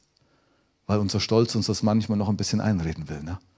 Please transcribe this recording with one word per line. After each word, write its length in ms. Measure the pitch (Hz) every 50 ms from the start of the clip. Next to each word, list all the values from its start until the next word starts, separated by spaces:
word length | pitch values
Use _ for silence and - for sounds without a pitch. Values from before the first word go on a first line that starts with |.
| _ _ _ _ _ _ _ _ _ _ _ _ _ _ _ _ _
weil 140 | - 104 104
unser 200 | 101 95 - 104
Stolz 360 | - - 110 113 117 117 -
uns 120 | 113 98
das 160 | - 101 - -
manchmal 340 | 107 107 113 104 - 107
noch 120 | 101 101 104
ein 80 | 104
bisschen 240 | 92 101 - - 107
einreden 480 | 107 110 107 90 80 80 78 - 78 71
will, 140 | 78 73 73
ne? 160 | 80 90 - - _ _